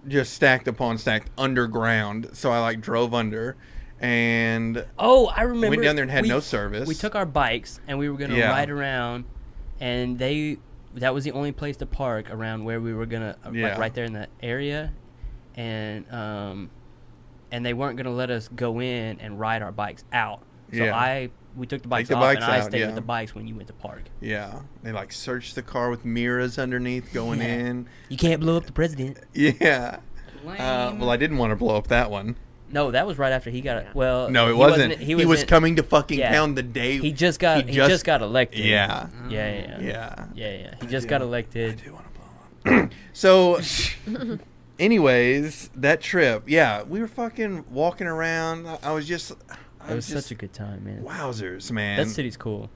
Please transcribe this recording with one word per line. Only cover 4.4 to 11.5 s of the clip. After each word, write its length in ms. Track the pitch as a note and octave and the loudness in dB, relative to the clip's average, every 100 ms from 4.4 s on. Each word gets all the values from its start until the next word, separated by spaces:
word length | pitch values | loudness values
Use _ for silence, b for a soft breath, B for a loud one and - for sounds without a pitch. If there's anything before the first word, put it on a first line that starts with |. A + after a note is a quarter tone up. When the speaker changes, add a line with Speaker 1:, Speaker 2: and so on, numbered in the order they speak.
| A2+ A2+ A2+ A#2 - - | 2 0 -2 -4 -8 0
Speaker 2:
Oh, 300 | A3+ C4 A3 | 6 8 6
I 160 | - | 2
remember. 260 | A#3+ A#3+ A3 - | -2 0 0 2
Speaker 1:
went 60 | |
down 120 | D3 D3 | 2 2
there 80 | |
and 80 | C3 | 0
had 120 | C#3 | 0
Speaker 2:
We, 60 | A2+ | 2
Speaker 1:
no 100 | B2+ | 0
service. 480 | - A2+ G2+ G#2 C#3+ | -2 -4 -4 -4 -6
Speaker 2:
we 80 | D#3 | -4
took 180 | G#3+ G#3+ | -4 -4
our 100 | F3+ | -2
bikes 540 | C#3+ B2+ A#2 - - - | 0 0 -2 -6 -16 -8
and 120 | C#3 | -4
we 100 | D3 | -4
were 80 | C#3 | -4
gonna 180 | C#3+ A#2 | -2 2
Speaker 1:
Yeah. 140 | A2+ | 2
Speaker 2:
ride 200 | C3+ C#3+ | 2 -2
around, 540 | C#3+ C#3 C3 A#2+ A#2+ B2 - - - - - | -4 -4 -4 -4 -6 -10 -14 -14 -14 -12 -8
and 380 | B2+ B2 B2 B2 | -4 -2 -2 -2
they, 400 | C3 D3+ D3+ - - - - B2 | -2 -2 -4 -6 -12 -20 -18 -2
that 180 | B2+ | -2
was 100 | C3+ | -2
the 80 | C#3 | -4
only 180 | C3 C#3+ | -4 -6